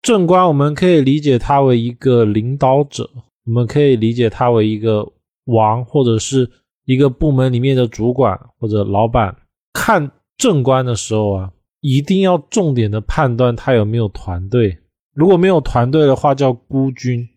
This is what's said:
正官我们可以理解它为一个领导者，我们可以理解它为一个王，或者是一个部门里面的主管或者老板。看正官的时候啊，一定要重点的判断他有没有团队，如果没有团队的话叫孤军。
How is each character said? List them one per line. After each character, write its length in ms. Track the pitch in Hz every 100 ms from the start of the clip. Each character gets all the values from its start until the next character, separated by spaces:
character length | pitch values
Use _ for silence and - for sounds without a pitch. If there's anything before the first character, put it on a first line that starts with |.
正 260 | - 226 170
官 220 | 185 185
我 40 |
们 220 | 143 143
可 140 | 147 185
以 140 | 170
理 180 | 135 147
解 180 | 147 123
它 220 | - 143
为 180 | 139 123
一 140 | 117
个 320 | 120 135 123
领 320 | 107 104 113 139
导 260 | 131 135
者， 240 | 143 - - 123 - _
我 60 | -
们 160 | 113 117
可 160 | 147
以 140 | 147 123
理 180 | 113
解 160 | 117 117
它 200 | - 123
为 160 | 117 107
一 120 | 107
个 280 | 113 107 104 _ _ _
王， 400 | - 113 107 113
或 180 | 123 151
者 160 | 127 110
是 320 | - 135 123 _ _ _ -
一 100 | 131
个 140 | 139
部 200 | 127 156
门 220 | 135 131
里 80 | 123
面 160 | 127 131
的 100 | 120
主 280 | - 113
管 260 | 123 120 92 - _
或 80 | 110
者 160 | 104
老 240 | 101 98 113
板。 300 | 120 101 - _ _ _
看 360 | - - 208 143 _ _ _
正 240 | 262 160
官 220 | 127 131
的 120 | 127 117
时 180 | -
候 200 | 110 104
啊， 180 | 95 92 - _ _
一 220 | 147 135
定 200 | 143 190
要 140 | 190 180 -
重 240 | - 175
点 160 | 123 110
的 100 | 107
判 360 | 107 - 143 117
断 180 | 123
他 200 | 117 -
有 100 | 123
没 120 | 104 117
有 120 | 107
团 400 | - - 87 95
队， 280 | 123 110 87 _ _ _
如 140 | - 170
果 80 | 180
没 100 | 185
有 140 | 175
团 280 | 135 127 120
队 160 | 156
的 120 | 147 131
话 180 | 151
叫 180 | 135 135
孤 380 | 120 _ 135 135
军。 380 | 127 123 120 120